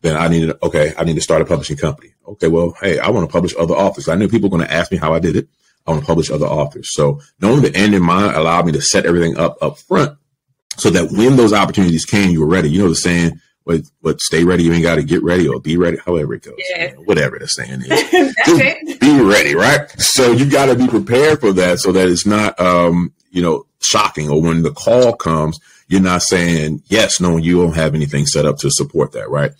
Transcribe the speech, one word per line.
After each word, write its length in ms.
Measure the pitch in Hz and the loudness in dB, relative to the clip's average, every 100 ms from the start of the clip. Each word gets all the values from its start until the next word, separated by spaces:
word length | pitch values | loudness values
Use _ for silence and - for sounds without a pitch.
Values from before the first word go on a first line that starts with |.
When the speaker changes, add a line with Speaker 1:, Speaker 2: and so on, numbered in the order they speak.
Speaker 1:
then 140 | 85 78 | -4 0
I 100 | 85 | 0
needed, 280 | 82 80 - | 2 0 -2
okay, 300 | 82 82 76 76 | -2 0 -2 0
I 60 | |
need 120 | 82 76 | -4 -2
to 60 | |
start 200 | - 80 | 0 0
a 40 | 78 | 0
publishing 320 | 82 67 73 | -4 -4 -6
company. 360 | 80 71 - _ - | -6 -6 -14 _ -20
Okay, 200 | - 82 | -4 0
well, 260 | 85 85 - | 0 -2 -4
hey, 180 | 95 80 | -4 -2
I 100 | - | 0
wanna 180 | 117 80 | -2 -2
publish 260 | 90 87 - | -2 -2 -2
other 160 | 80 | -2
authors. 340 | - 98 - 71 | 0 0 -2 -4
I 80 | 85 | -2
knew 120 | 101 | 0
people 200 | 113 98 | 0 0
were 80 | 85 | -2
gonna 120 | - | -2
ask 200 | 78 87 | -4 -2
me 60 | 87 | -2
how 160 | 78 | 0
I 60 | 82 | 0
did 160 | 85 95 | 0 -2
it. 120 | 135 _ _ _ - | -6 _ _ _ -6
I 40 | |
wanna 140 | 78 73 | -4 -2
publish 240 | 82 73 | -2 -2
other 160 | 76 73 | -2 -2
authors. 440 | 78 71 69 - | -2 -4 -8 -10
So 260 | - 73 71 - - | -2 -2 -2 -10 -4
knowing 200 | 101 139 | 0 2
the 140 | 127 76 | 2 2
end 180 | 104 98 | 2 2
in 60 | |
mind 320 | 85 90 101 78 | 2 2 0 0
allowed 300 | 80 85 85 | 0 0 0
me 60 | |
to 80 | 73 | -2
set 240 | - 98 - | 0 0 0
everything 320 | 87 85 - | 0 0 -2
up, 200 | 82 - | -4 -2
up 160 | - - | -8 -8
front 380 | - 185 143 - _ _ _ _ - - | -4 -2 -2 -4 _ _ _ _ -20 -4
so 120 | 110 | 0
that 220 | 90 82 | 0 0
when 240 | 90 123 135 | 2 4 6
those 160 | 113 | 4
opportunities 520 | 104 92 87 90 80 - | 4 0 0 2 0 0
came, 240 | 104 98 | 0 2
you 80 | 82 | 2
were 60 | 76 | 2
ready. 220 | 92 76 | 2 0
You 100 | 85 | 2
know 100 | 95 | 2
the 60 | 80 | 0
saying, 440 | 90 87 85 - _ _ - | 0 0 0 -4 _ _ -4
but, 120 | 82 - _ | -4 -4 _
but 180 | 82 73 | -6 -4
stay 240 | - 80 | -2 0
ready. 200 | 85 87 | 2 2
You 100 | 82 | 2
ain't 80 | 85 | 2
gotta 220 | 82 80 | 2 0
get 180 | 73 87 | 0 -2
ready 260 | 82 87 78 | 0 0 0
or 120 | 65 | -2
be 180 | 76 87 | -2 0
ready, 200 | 87 82 | 0 -2
however 300 | - 85 73 | -4 -4 -4
it 80 | - | -8
goes. 140 | - - 185 | -14 -14 -10
Speaker 2:
Yeah. 180 | 175 170 | -8 -8
Speaker 1:
You 60 | - | -8
know, 60 | |
whatever 340 | 87 87 71 - | -2 0 -2 -6
the 80 | - | -10
saying 360 | - 60 65 | -8 -8 -10
is. 60 | - | -4
Speaker 2:
<laughs> 20 | |
That's 560 | 453 - 370 277 - - | -2 0 0 0 0 2
Speaker 1:
Just 140 | 339 | 4
Speaker 2:
it. 360 | 262 - 311 277 | 2 -2 -10 0
Speaker 1:
be 220 | 143 147 | 4 4
ready, 320 | 104 101 76 | 4 4 2
right? 340 | 78 110 147 - - | 0 2 0 -2 -6
So 300 | - - 123 | -2 2 2
you 180 | 117 139 | 4 2
gotta 240 | 139 139 | 2 2
be 140 | 123 127 | 2 2
prepared 520 | 113 98 120 151 151 | 0 0 2 2 2
for 140 | 110 | 2
that 260 | 95 90 87 | 2 2 0
so 120 | - | 0
that 160 | 92 92 | 2 2
it's 160 | 85 101 | 2 0
not, 340 | 104 104 - | 0 0 0
um, 540 | 90 90 87 85 87 _ _ | 0 2 2 0 -2 _ _
you 140 | 87 | -4
know, 240 | 87 78 - _ | -2 -2 -6 _
shocking. 480 | - 107 101 - 76 | -2 0 0 -2 -2
Or 100 | 73 | 0
when 220 | 82 82 | 0 0
the 80 | 80 | -2
call 420 | 73 - 123 123 | -2 0 4 4
comes, 460 | 113 82 80 78 80 _ _ - | 0 -2 -2 -2 -6 _ _ -2
you're 140 | 95 | 0
not 220 | 95 90 | 2 0
saying 580 | - 92 85 82 78 76 - | 0 0 0 0 -2 -6 -4
yes, 340 | 104 98 - | 0 0 0
knowing 220 | 90 82 | 0 0
you 180 | 82 87 | 2 2
don't 140 | 87 80 | 2 0
have 180 | 78 | -2
anything 320 | 78 71 71 71 | 0 -2 -2 -2
set 220 | 76 73 | 0 -2
up 100 | 71 | -2
to 120 | 69 | -2
support 400 | - 71 82 73 | -4 -4 -4 -4
that, 180 | 58 52 | -6 -8
right? 220 | 71 71 | -4 -4